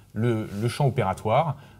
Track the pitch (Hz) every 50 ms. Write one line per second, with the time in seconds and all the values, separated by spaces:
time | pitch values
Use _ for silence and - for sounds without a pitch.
0 | - - - 104 110 120 117 110 107 - 95 101 110 120 - - 151 135 - -
1 | 107 95 92 - - 107 110 135 165 160 135 - - - - -